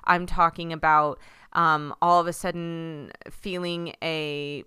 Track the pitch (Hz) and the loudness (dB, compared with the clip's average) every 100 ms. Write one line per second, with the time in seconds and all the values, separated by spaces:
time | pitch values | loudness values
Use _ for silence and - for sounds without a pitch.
0 | - 175 175 - 170 160 165 160 156 151 | 0 0 2 2 2 2 -8 0 4 4
1 | 151 135 - - _ - 165 151 147 - | 4 -2 -12 -20 _ 0 2 2 -2 0
2 | 170 175 170 165 190 175 170 165 165 151 | 4 4 4 -2 -6 -6 -6 -8 -10 -12
3 | 143 - - - 208 180 175 170 170 - | -14 -18 -18 -12 -8 -6 -4 -6 -8 -8
4 | 165 160 151 147 143 143 | -6 -4 -4 -6 -8 -10